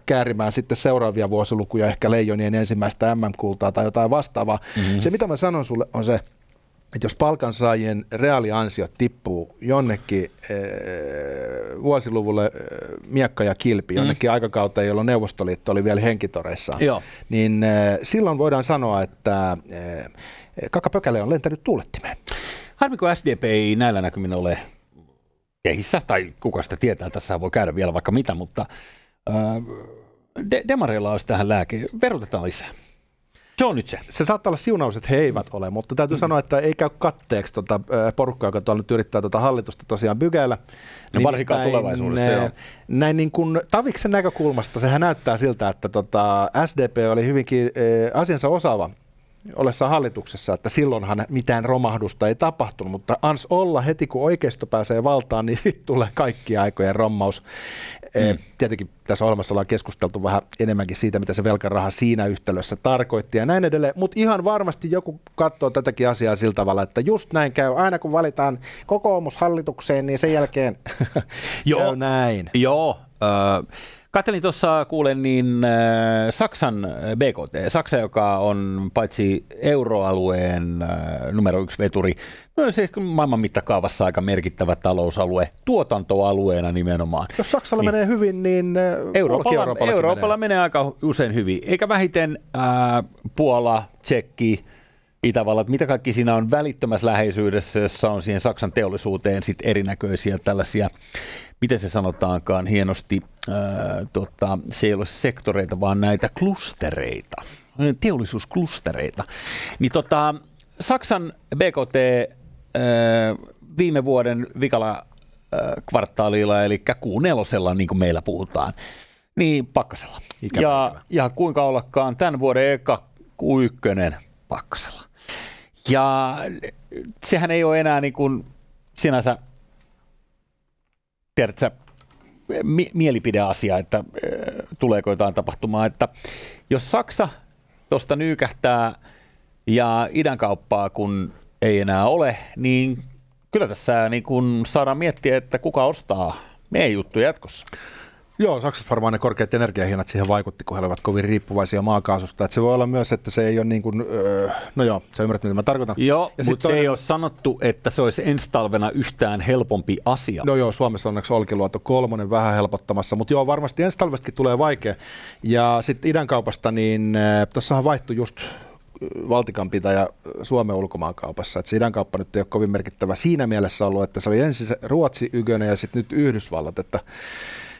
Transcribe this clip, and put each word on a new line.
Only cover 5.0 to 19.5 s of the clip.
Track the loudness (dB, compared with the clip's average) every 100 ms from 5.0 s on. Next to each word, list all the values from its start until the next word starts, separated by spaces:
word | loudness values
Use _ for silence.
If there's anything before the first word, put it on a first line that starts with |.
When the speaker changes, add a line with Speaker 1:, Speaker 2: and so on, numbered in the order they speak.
| 0
Speaker 1:
mitä | 0 -2
mä | 0
sanon | 0 -2 -2
sulle, | -4 -2
on | -2
se, | 0 -2 -4 _ _ _ _ _ _ 0
että | 0
jos | 2
palkansaajien | 0 2 -2 0 2 2 0 -2 -4
reaaliansiot | 0 2 2 2 0 -2 -2 -6 -2
tippuu | -2 -2 -6 -6 -6 -8
jonnekin, | 0 2 2 0 -2 -2 -2 -8 -8
eh, | -6 -6 -8 -8 -8 -8 -6 -8 -8 -8 -8 -10 -4
vuosiluvulle, | 0 0 0 -2 0 0 0
eh, | -2 -12 -12 -12 -14 -4
miekka | 0 0 0
ja | 0 2
kilpi, | 2 2 0
Speaker 2:
Mhm. | 0
Speaker 1:
jonnekin | 0 2 0
aikakauteen, | 2 0 0 0 0 0
jolloin | 2 2
Neuvostoliitto | 2 0 -4 -4 -4 -2
oli | 0
vielä | 2 2
henkitoreissaan, | 2 0 -4 -6 -6 -6 -6 0
Speaker 2:
Joo. | 0 0 -6 -16 -4
Speaker 1:
niin, | 2 2 4
eh, | 4 4 4 2
silloin | 0 2 2 2
voidaan | 2 2
sanoa, | 2 0 2 0
että, | 0 -2 -2 0 0